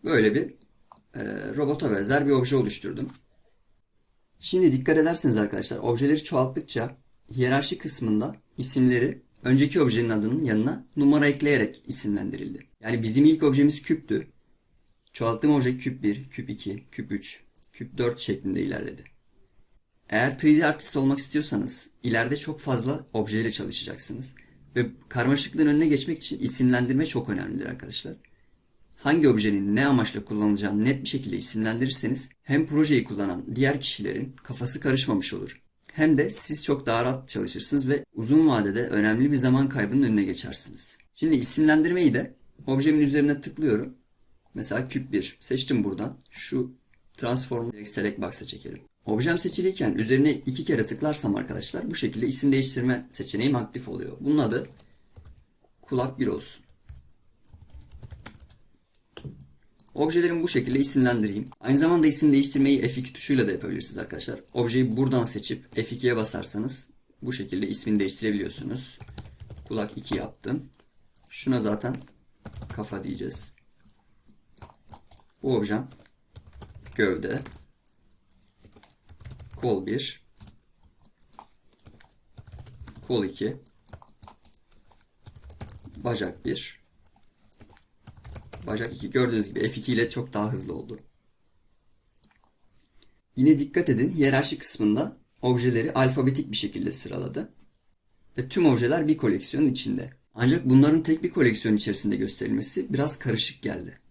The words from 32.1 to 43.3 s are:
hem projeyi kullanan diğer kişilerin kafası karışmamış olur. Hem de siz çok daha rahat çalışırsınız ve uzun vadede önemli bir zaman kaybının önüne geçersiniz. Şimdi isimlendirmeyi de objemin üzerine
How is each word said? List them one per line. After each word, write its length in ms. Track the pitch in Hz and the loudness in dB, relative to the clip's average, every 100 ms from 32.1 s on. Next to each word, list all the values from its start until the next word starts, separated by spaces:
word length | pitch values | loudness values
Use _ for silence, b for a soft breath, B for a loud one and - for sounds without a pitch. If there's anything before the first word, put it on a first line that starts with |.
| 131 - - | 0 0 -4
hem 240 | - 139 160 | -2 0 0
projeyi 380 | 147 151 135 | 0 4 2
kullanan 520 | 104 101 98 90 - 117 | 0 -6 -4 -6 -6 0
diğer 240 | 135 - | 2 2
kişilerin 560 | 131 - 101 98 131 - | 0 -2 -4 -6 -8 -12
kafası 380 | - 131 117 - | -12 -2 0 2
karışmamış 540 | 139 131 - 104 90 | 2 2 2 0 0
olur. 280 | 98 98 - _ _ - | -6 -10 -14 _ _ -16
Hem 260 | - 156 143 | 0 4 4
de 120 | 156 | 4
siz 340 | - - 147 | 6 6 6
çok 220 | - 139 135 | 2 0 2
daha 180 | 117 | 0
rahat 240 | 127 131 131 | 2 -2 -4
çalışırsınız 600 | 107 101 - - 143 131 | -4 -2 2 2 2 2
ve 160 | 139 - | 0 -2
uzun 340 | - 113 151 160 | -8 2 6 6
vadede 400 | 120 101 101 123 | 4 2 -2 -2
önemli 440 | 107 107 110 139 | 2 2 4 2
bir 40 | 143 | 4
zaman 320 | 127 131 139 | 4 4 2
kaybının 340 | 131 104 127 | 0 0 2
önüne 200 | 131 107 | 4 2
geçersiniz. 760 | 98 92 - - - - - - _ | 2 -2 -4 -2 -4 -4 -10 -10 _
Şimdi 220 | - 160 147 | -4 2 4
isimlendirmeyi 800 | 117 - 156 156 160 180 160 | 6 6 6 6 4 4 4
de 220 | 123 - - - _ - | 2 -4 -12 -20 _ -2
objemin 340 | 135 147 151 | 0 4 4
üzerine 400 | 147 147 143 | 4 4 2